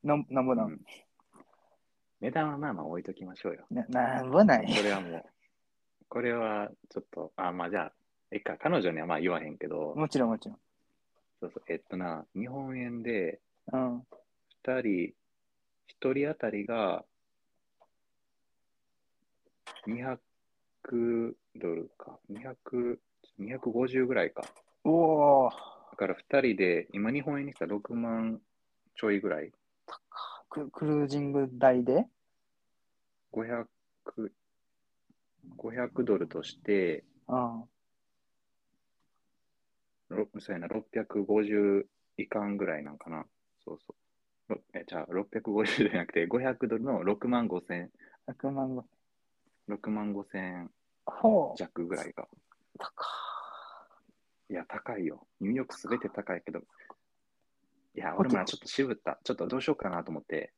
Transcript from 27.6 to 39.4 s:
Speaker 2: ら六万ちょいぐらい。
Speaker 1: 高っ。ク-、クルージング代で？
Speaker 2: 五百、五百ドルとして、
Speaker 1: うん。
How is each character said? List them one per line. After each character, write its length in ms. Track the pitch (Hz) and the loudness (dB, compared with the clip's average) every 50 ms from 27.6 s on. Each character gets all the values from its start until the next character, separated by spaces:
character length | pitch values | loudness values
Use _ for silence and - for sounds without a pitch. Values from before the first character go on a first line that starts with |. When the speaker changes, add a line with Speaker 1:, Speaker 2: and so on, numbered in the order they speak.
| - | -4
Speaker 2:
ら 60 | - | -4
六 240 | 104 104 104 - 120 | -4 -6 -6 -4 -4
万 460 | 117 117 117 113 113 113 113 113 113 _ _ _ _ _ _ _ _ _ _ _ | -4 -2 -2 -2 -2 -2 -2 -4 -6 _ _ _ _ _ _ _ _ _ _ _
ち 80 | - - | -2 2
ょ 60 | 110 | 2
い 100 | 101 101 | 2 2
ぐ 80 | - 95 | 2 0
ら 120 | 82 78 | -2 -2
い。 100 | 76 - _ _ _ _ _ _ _ | -4 -8 _ _ _ _ _ _ _
Speaker 1:
高 80 | - - | -20 -20
っ。 40 | - _ _ - - - - - - - _ | -20 _ _ -14 -12 -12 -12 -12 -16 -18 _
ク-、 200 | - 151 147 131 | -8 -6 -6 -6
ク 140 | - - 156 | -6 -2 0
ル 200 | 151 151 147 147 | 2 2 2 2
ー 20 | |
ジ 120 | 139 139 143 | 2 0 0
ン 120 | 143 143 | 0 2
グ 160 | 139 143 135 131 127 | 2 2 0 0 2
代 300 | 123 135 131 127 127 120 | 8 8 8 8 8 6
で？ 220 | 123 127 170 247 - _ _ _ _ _ _ _ _ _ _ _ _ _ _ _ _ _ _ _ _ _ _ _ _ | 6 4 4 4 2 _ _ _ _ _ _ _ _ _ _ _ _ _ _ _ _ _ _ _ _ _ _ _ _
Speaker 2:
五 140 | - 113 113 | -6 -6 -4
百、 220 | 117 120 117 117 - _ _ _ _ _ _ _ - - - 110 101 _ _ _ _ _ _ _ _ _ _ _ _ _ _ _ _ _ _ _ _ _ _ - - - | -4 -4 -4 -6 -8 _ _ _ _ _ _ _ -14 -8 -8 -8 -8 _ _ _ _ _ _ _ _ _ _ _ _ _ _ _ _ _ _ _ _ _ _ -20 -20 -18
五 160 | - - 113 | -10 -10 -8
百 320 | 117 123 123 123 - - 123 | -4 -4 -4 -2 0 0 4
ド 140 | 117 104 | 4 4
ル 100 | 90 85 | 4 2
と 160 | 80 - - 73 | -2 -4 -8 -8
し 160 | - - - | -8 -14 -10
て、 460 | - - 104 98 92 85 78 71 - _ _ _ _ | 0 2 4 4 4 4 0 -2 -6 _ _ _ _
Speaker 1:
う 80 | - 127 | -2 0
ん。 340 | 127 123 120 117 113 117 _ _ _ _ _ _ _ _ _ _ _ _ _ _ _ _ _ _ _ _ _ _ _ _ _ _ _ _ _ _ _ _ _ _ _ | 0 0 0 -4 -8 -12 _ _ _ _ _ _ _ _ _ _ _ _ _ _ _ _ _ _ _ _ _ _ _ _ _ _ _ _ _ _ _ _ _ _ _